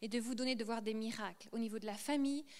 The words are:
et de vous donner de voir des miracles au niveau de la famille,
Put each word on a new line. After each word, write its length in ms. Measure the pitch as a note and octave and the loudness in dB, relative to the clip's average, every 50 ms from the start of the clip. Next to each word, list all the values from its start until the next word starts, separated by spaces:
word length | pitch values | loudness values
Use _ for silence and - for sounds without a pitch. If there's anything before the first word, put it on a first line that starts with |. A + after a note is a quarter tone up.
et 60 | - A3 | -4 0
de 120 | A3 A#3+ | 0 0
vous 140 | A3 A#3+ B3+ | 0 0 0
donner 220 | A3 B3+ B3+ B3+ | 0 2 2 2
de 80 | A3 A3+ | 2 0
voir 180 | G#3 A#3 A3+ | 0 0 0
des 140 | A3 A3 A3 | 0 0 0
miracles 540 | A3 A3 A3+ A#3 A3 G#3+ F#3 - - - - | 0 0 -2 -2 -2 -4 -4 -6 -8 -10 -6
au 80 | - A#3 | -2 -2
niveau 180 | A3+ A3 G#3 A3 | 0 0 -2 -2
de 80 | G3+ | -4
la 120 | G#3+ G3+ G#3 | -4 -4 -2
famille, 480 | - - D4 C#4+ C#4 C#4 C#4 C#4+ D#4 - - | 0 2 4 4 4 4 2 0 -2 -6 -12